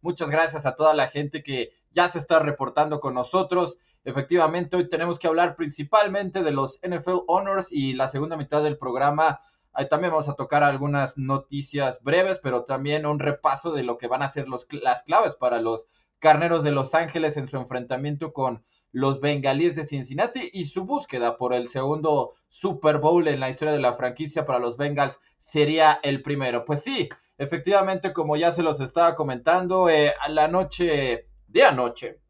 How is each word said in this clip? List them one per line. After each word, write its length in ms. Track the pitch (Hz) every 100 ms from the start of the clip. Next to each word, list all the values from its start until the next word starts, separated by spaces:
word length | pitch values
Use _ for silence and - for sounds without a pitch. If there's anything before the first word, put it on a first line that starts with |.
muchas 300 | 165 175 156
gracias 340 | 156 165 151
a 120 | 143 -
toda 180 | 156
la 140 | 151 131
gente 340 | 143 147 151
que 300 | 143 135 117 _ _
ya 180 | - 175
se 80 | 175
está 220 | 143 165
reportando 640 | 147 143 135 - 151 147
con 120 | 139
nosotros. 640 | 127 127 185 185 175 170 - _ _
Efectivamente, 720 | - 135 135 175 160 170 175 180
hoy 100 | 175
tenemos 300 | 160 170 170
que 80 | 170
hablar 300 | 160 175 175
principalmente 880 | 160 147 147 220 208 196 196 196
de 100 | 165
los 260 | 127 135 -
N 160 | 180 170
F 140 | 151
L 100 | 180 180
Honors 440 | 180 196 196 185
y 220 | 156 135
la 160 | 127 131
segunda 300 | 135 156 160
mitad 240 | 143 151
del 160 | 151 147
programa. 640 | 131 123 143 147 160 147 _ _ _ -
Ahí 120 | 139
también 240 | 202 180
vamos 160 | 160 143
a 60 |
tocar 280 | 143 131 147
algunas 560 | 143 139 143 143 131 -
noticias 840 | 131 139 - 143 139 143 135 123
breves, 340 | 127 165 185 185
pero 240 | 139 127
también 440 | - 131 139 151 151
un 120 | 147
repaso 540 | 139 143 151 135 170
de 100 | 151
lo 160 | 123 120
que 80 | 120
van 160 | 127
a 60 | 139
ser 180 | 147 131
los 220 | 127 -
cl-, 160 | 147
las 180 | 127 123
claves 320 | - 180 208
para 260 | - 127 120
los 260 | 113 113 - _ _ _
Carneros 420 | 156 147 170 165
de 80 | 147
Los 240 | 143 135
Ángeles 420 | 156 165 170 156 147
en 120 | 131
su 80 | 135
enfrentamiento 760 | 123 127 120 131 143 143 156
con 300 | 160 131 117 _ _ _
los 260 | 127 135 131
Bengalíes 560 | 143 143 135 139 170
de 80 | 165
Cincinnati 680 | 151 143 120 147 233 175 180
y 140 | 190 151
su 180 | 185
búsqueda 520 | 190 285 - 131 117 -
por 160 | 123
el 160 | 123 120
segundo 640 | 135 135 156 156 147 120 - _
Super 500 | - 196 170 156 147
Bowl 280 | 151 175 156
en 140 | 135
la 80 | 131
historia 260 | 127 151
de 60 | 147
la 140 | 127
franquicia 500 | 120 127 120 156 160
para 160 | 139 127
los 160 | 123 117
Bengals 420 | 147 143 139 - _ _
sería 600 | - 156 147 160 156 151
el 180 | 143 139
primero. 420 | - 143 131 120
Pues 200 | - 147
sí, 240 | 247 269 175 - _ _
efectivamente, 760 | 139 165 156 202 190 190 190
como 240 | - 156 151
ya 160 | 170
se 100 | 156
los 160 | 165 147
estaba 380 | 131 - 170 165
comentando, 720 | 143 127 120 180 180 185 180
eh, 260 | 156 147 -
a 80 | 143
la 180 | 156 151
noche 800 | 180 185 - 175 147 135 117 - _ _
de 160 | 165
anoche 560 | 254 139 123 - 113 - _